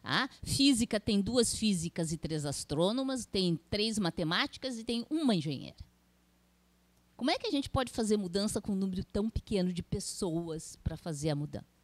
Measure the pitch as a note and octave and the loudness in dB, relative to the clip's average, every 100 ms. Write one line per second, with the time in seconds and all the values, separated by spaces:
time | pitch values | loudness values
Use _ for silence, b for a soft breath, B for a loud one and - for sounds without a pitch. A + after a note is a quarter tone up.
0 | - D#3 C4+ B - - C#4 A#3+ A#3 G#3+ | 2 0 0 B -4 4 6 6 4 0
1 | - G3+ G3 B3 A3+ - G#3+ F#3 E3 - | 2 2 4 2 2 2 2 2 -2 -4
2 | D#3+ D#3+ D3+ D#3 C#3+ C3+ - D3 F3+ B3 | -4 -4 -4 -4 -4 -6 -4 2 2 2
3 | C4+ C4 G#3+ G3 F3+ E3 _ G#3 A3 G#3+ | -2 -4 -2 0 2 0 _ -2 0 0
4 | F3+ - D#3+ F#3 C#4 - C4 A3+ A3+ A#3 | -2 0 0 0 -2 -4 -8 -6 -4 -4
5 | - D#4 C#4+ F#3+ D3 B2+ D#2+ - - _ | -2 0 2 2 0 -6 -10 -16 -20 _
6 | _ _ _ _ _ _ _ _ _ _ | _ _ _ _ _ _ _ _ _ _
7 | _ - B3+ G#4 A4+ C#4+ - C4+ B3 - | _ -4 -2 0 0 -2 0 -2 -2 -2
8 | G#3+ G#3+ F#3 F#3+ G#3 A3 G#3+ G3 F#3+ F3+ | 2 2 2 -2 0 -2 -2 -2 -2 -2
9 | - G#3 A3 - - G3+ F3+ F3 - - | -4 -2 -2 -2 -2 0 0 -2 -4 -6
10 | - - F#3 D#3+ E3+ D#3 - - - D#3+ | -6 -4 -2 -2 -4 -8 -10 -6 -6 -4
11 | F3 D3 D#3 D3 D3 C#3+ - _ | -6 -2 0 0 -2 -8 -12 _